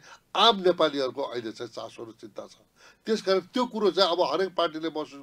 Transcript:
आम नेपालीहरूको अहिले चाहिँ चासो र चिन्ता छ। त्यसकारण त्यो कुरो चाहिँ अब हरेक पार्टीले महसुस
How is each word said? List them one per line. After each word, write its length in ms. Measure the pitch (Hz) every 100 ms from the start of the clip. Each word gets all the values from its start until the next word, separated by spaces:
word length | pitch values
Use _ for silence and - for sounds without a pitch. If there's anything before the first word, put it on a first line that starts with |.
| - - _ 180
आम 240 | 220 202
नेपालीहरूको 640 | 180 170 156 143 131 127
अहिले 300 | 120 120 110
चाहिँ 200 | 104 117
चासो 320 | 117 113 -
र 100 | 117 110
चिन्ता 260 | 110 - 107
छ। 80 | - _ _ - _ -
त्यसकारण 340 | 220 190 190
त्यो 240 | 180 247
कुरो 260 | 254 214 208
चाहिँ 200 | 175 185
अब 100 | 175
हरेक 340 | 151 156 190
पार्टीले 340 | - 170 156 160
महसुस 320 | 151 151 139